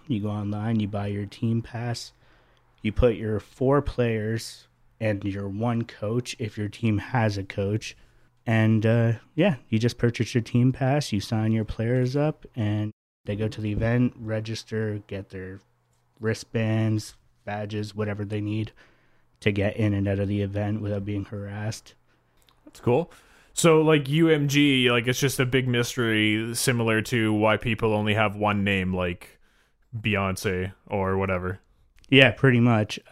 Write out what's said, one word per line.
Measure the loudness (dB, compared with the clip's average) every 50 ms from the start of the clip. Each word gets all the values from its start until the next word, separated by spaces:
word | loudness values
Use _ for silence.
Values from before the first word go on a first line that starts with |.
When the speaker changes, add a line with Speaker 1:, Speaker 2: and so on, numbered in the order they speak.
| -6 -6
Speaker 1:
You | -4 -4
go | -2 -4
online, | -4 -4 -4 -4 -6 -4 -2 -2 -2 -2
you | -2 -2
buy | -4 -6 -6
your | -6 -6 -6 -8
team | -10 -8 -4 -2 -2 -2 -2
pass, | -4 -6 -8 -8 -8 -6 -8 -8 -10 -14 -20 _ _ _ _ _ _ _ _ _ _ _ _ _
you | -6 -4
put | 0 2 2 2 2
your | 0 -2 -4 -4 -4
four | -6 -10 -6 -2 0 2 2 2
players | 0 -2 -2 -2 0 0 0 -2 -2 -4 -4 -4 -6 -10 -14 -18 -20 _ _ _ _ _ _ -4
and | -2 -2 -2 -2 -4
your | -6 -6 -6 -6 -6
one | -6 -4 -2 -2 -2 -2
coach, | -4 -6 -8 -8 -6 -4 -2 -4 -4 -6 -8 -8
if | -8 -6 -6 -6
your | -6 -6
team | -4 -2 0 0 0 0
has | -2 -2 0 0 2 0 0 -2
a | -6
coach, | -6 -4 -4 -2 0 -2 -2 -4 -8 -14 -18 -20 -20 _ _ _ _ _ _ _
and, | 0 2 4 4 4 4 4 4
uh, | 4 4 4 4 2 0 -2 -6 _ _
yeah, | 2 2 2 2 -2 -4 -2
you | 0 0
just | 0 0 0
purchase | 0 0 0 0 -2 -2 -2 -2
your | -2
team | -2 0 2 2 4 2
pass, | 2 2 0 0 0 0 -2 -2
you | -4 -4
sign | -2 -2 -2 0 2 2
your | 0 0 -2
players | -4 -4 -4 -2 0 0 0 0 0 0
up, | 0 -2 -2 -2 -6 -12 -12 -6
and | -4 -2 -2 0 -2 -2 -6 -8 _ _ _ _ _ _
they | -8 -4
go | -4 -4 -4
to | -4 -4
the | -6 -4
event, | -2 -2 0 0 2 2 0 0 -2 -6
register, | -8 -6 -6 -6 -6 -6 -8 -10 -8 -6 -6 -4 -4 -4 -6 -8 -10
get | -10 -12 -12 -12 -12
their | -14 -14 -12 -14 -14 -16 -20 _ _ _ _ _ _ _ _ _ _ -6
wristbands, | -4 -4 -4 -4 -6 -6 -4 -2 0 0 2 2 2 2 0 -2 -4 -8 -14 _ _ _ _ _ _
badges, | -8 -8 -6 -6 -6 -6 -6 -6 -6 -6
whatever | -6 -4 -4 -4 -6 -6
they | -6 -4 -4
need | -4 -2 -4 -4 -4 -6 -10 -16 -20 -20 _ _ _ _ _ _ _ _ _ _
to | -2 0
get | 0 2 0 0 0
in | 0 0 2 2
and | 2 0
out | 0 0 0
of | 0 0
the | 0 0
event | -2 -2 -2 -4 -4 -2 -4 -4
without | -4 -4 -4 -4 -4
being | -4 -6 -6 -6
harassed. | -8 -10 -12 -10 -10 -10 -8 -6 -6 -8 -8 -12 -20 -20 _ _ _ _ _ _ _ _ _ _ _ _ _ _
Speaker 2:
That's | -20 -20 -4
cool. | 0 0 2 2 0 -4 -8 -20 _ _ _ _ _ _
So, | -2 2 4 6 6 6
like, | 6 6 4 4 2 2
U | 2 4 4 4
M | 4 4 2 2
G, | 4 4 4 6 4 4 4 4
like, | 4 2 2
it's | 0 0 0
just | 0 0 0 0
a | 0
big | 2 2 0 2
mystery | 2 0 0 0 -2 -2 -2 0 2 2 2 2 2 2 0 -2 -4 -4
similar | -2 0 0 0 2 2 2 2 0
to | 0 0 0 0 2 2
why | 2 4 4 2 2
people | 2 0 -2 -2 0 0 0 2
only | 2 0 0 2
have | 2 2 0 0
one | 0 0 0 0 0 0
name, | 0 0 0 0 -2 -2
like | -2 -2 -4 -6 -8 -12 -20 -20 _ _ _ _ _ _ _ _ _ _ _ -12 -6
Beyonce | -2 -2 0 0 0 0 -2 -2 -2 -2 -2 -2 -4 -6 -8 _ _
or | -6 -4 -2 0 0 0
whatever. | 0 0 0 -2 -2 -4 -6 -8 -8 _ _ _ _ _ _ _ _ -2 4
Speaker 1:
Yeah, | 6 8 8 6
pretty | 6 4 4 4 6 6
much. | 6 4 4 4 2 -2 -4 -10 -6 -2